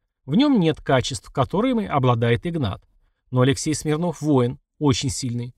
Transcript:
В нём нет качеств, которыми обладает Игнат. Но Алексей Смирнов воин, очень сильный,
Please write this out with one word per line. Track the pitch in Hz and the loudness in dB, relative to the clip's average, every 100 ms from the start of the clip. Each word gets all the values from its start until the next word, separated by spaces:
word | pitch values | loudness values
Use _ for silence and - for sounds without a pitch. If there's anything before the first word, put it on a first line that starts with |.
| _ _ | _ _
В | 131 185 | -2 2
нём | 294 240 | 4 4
нет | 160 - | 2 0
качеств, | - 131 - 131 - | 0 0 0 -8 -8
которыми | 143 - 175 262 226 190 | -4 -2 0 0 -2 -2
обладает | 147 127 117 117 120 175 | 0 2 2 2 0 -2
Игнат. | 165 107 - _ _ _ _ - | -4 -4 -6 _ _ _ _ -4
Но | 127 | 2
Алексей | 131 131 156 147 | 2 2 -2 -4
Смирнов | 156 151 175 - | -2 -2 -4 -4
воин, | 151 135 120 - _ - | 2 2 2 -4 _ -2
очень | 147 - 139 | 0 0 -2
сильный, | - 123 120 123 | -6 -6 -8 -10